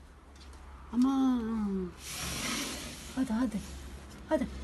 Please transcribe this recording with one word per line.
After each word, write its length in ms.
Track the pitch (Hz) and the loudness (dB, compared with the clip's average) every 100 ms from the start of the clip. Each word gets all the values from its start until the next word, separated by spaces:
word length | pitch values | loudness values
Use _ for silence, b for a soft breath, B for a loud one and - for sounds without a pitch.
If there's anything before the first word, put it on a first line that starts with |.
| - - - - - - - - - | -20 -20 -20 -18 -16 -16 -16 -16 -2
Aman. 960 | 233 262 269 262 247 220 226 202 190 180 - - - - - - 254 277 - - - - - | 4 6 6 6 6 2 2 2 2 0 -6 -10 -6 -4 -2 -2 -2 -4 -6 -8 -10 -6 0
Hadi, 160 | 262 | 2
hadi. 260 | 220 247 202 - - - - - - - | 4 2 0 -4 -8 -10 -12 -12 -10 0
Hadi. 180 | 311 - - | 2 2 0